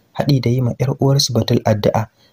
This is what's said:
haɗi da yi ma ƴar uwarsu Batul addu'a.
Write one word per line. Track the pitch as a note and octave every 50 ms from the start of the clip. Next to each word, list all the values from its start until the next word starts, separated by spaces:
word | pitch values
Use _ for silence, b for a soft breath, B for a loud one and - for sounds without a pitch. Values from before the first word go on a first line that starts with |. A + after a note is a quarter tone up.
| _ _ _
haɗi | - C#3+ C#3+ C#3+ B2
da | A#2 A#2
yi | B2 C3
ma | B2 A#2 -
ƴar | - C3 C3 C#3 -
uwarsu | C#3 C3+ C#3 C#3+ - - A#2
Batul | A#2+ - - B2 - -
addu'a. | - A2 G2+ - - - A2 A2 - b b b b